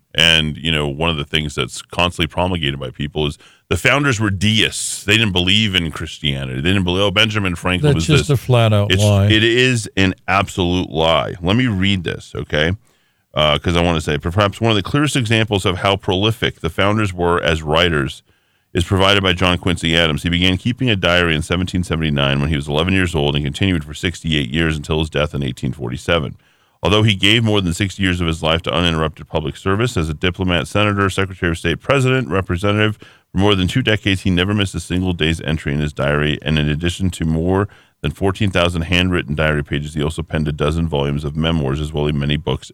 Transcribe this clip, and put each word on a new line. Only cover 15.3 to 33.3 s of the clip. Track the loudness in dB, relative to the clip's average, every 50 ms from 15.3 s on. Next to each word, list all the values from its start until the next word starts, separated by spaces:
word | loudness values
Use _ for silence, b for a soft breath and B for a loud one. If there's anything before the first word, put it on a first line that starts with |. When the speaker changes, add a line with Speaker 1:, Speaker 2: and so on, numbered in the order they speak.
| 2 2 2 2 0 0 0
Speaker 1:
of | 0 -2
how | 0 2 0 0
prolific | 0 0 -2 0 2 2 0 0 0 -2 -4 -2 -2
the | -6 -4
founders | -2 0 0 2 2 0 -2 -2 -2
were | -2 0 0 0 2 0
as | 0 -2 -2
writers | -2 0 2 2 2 2 2 0 -2 -4 -6 -10 _ _ _ _ _ _ _ _ _ _ -4
is | -2 0
provided | 0 2 2 4 4 4 4
by | 2 2 0
John | 2 2 0 0 0
Quincy | 0 -2 -2 0 0 2 2
Adams. | 2 2 2 0 0 -2
He | 0
began | 0 2 2 2 2
keeping | 0 0 -2 -2 -2 0 0
a | 0
diary | 2 2 2 4 4 2 2 0
in | 0 -2
seventeen | -2 -2 -2 -2 -2 -2 -4 -2
seventy-nine | -2 -2 -2 0 0 0 0 0 0 0 0
when | 0 0
he | -2
was | -2 -2
eleven | -2 0 0 0 2 2
years | 2 0 0 0
old | 0 0 0 0
and | -2 -2
continued | -4 -4 -2 0 0 0 -2 -4
for | -8 -10
sixty-eight | -6 -6 -6 -6 -4 -4 -2 -2 -2 -2 -2
years | -2 0 0 0 -2
until | -2 -4 -2 -2 -2
his | -2 -2
death | -2 -2 -2 -2 -2
in | -4 -4
eighteen | -4 -6 -6 -6 -6
forty-seven. | -6 -6 -8 -8 -8 -6 -2 0 0 0 0 -4 -8 b b b b b b b b b
Although | b 2 2 4 4
he | 4 2
gave | 2 2 2 4 4 2
more | 2 0 0
than | 0 0 0
sixty | -2 -2 -4 -2 -2
years | 0 0 0 0
of | 0
his | -2 -2 0
life | 0 0 0 0 0
to | -2 -2
uninterrupted | 0 0 0 0 0 -2 -2 -4 -8 -12
public | -6 -6 -4 -4 -6 -8
service | -6 -4 -2 -2 -2 -2 -2 -2
as | -2 -2 -4
a | -4
diplomat, | -2 -2 -2 -2 -2 -2 0 0 0 -2
senator, | -2 0 0 0 2 2 2 0 0
secretary | 0 -2 -4 -4 -4 -2 -2 -2
of | -2 0
state, | -2 -2 -2 -2
president, | 0 0 2 2 2 2 0 0 -2 -2
representative, | -2 -2 -2 -2 -2 -2 0 0 2 2 2 0 0 -4 B B B B B B